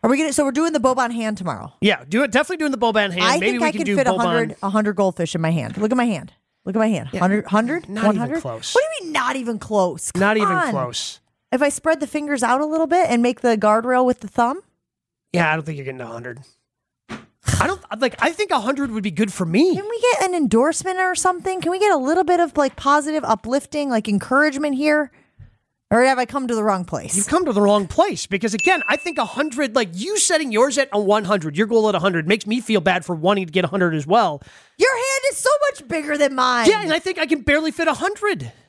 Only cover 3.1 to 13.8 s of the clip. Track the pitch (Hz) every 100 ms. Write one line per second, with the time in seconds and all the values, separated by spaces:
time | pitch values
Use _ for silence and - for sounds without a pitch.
3.1 | 175 220 285 - 247 311 214 - 202 254
4.1 | 190 233 233 226 - 196 208 208 202 196
5.1 | - 170 175 165 165 117 - 214 254 240
6.1 | 180 - _ _ _ - 196 220 190 135
7.1 | 190 180 202 196 208 240 330 320 208 208
8.1 | 214 240 320 135 113 - 466 605 640 359
9.1 | 294 254 269 233 220 - 214 180 160 -
10.1 | 180 202 220 208 185 320 143 123 117 -
11.1 | - _ _ _ 247 285 - 320 320 277
12.1 | 302 294 285 233 254 302 320 320 349 339
13.1 | 233 240 247 247 220 214 214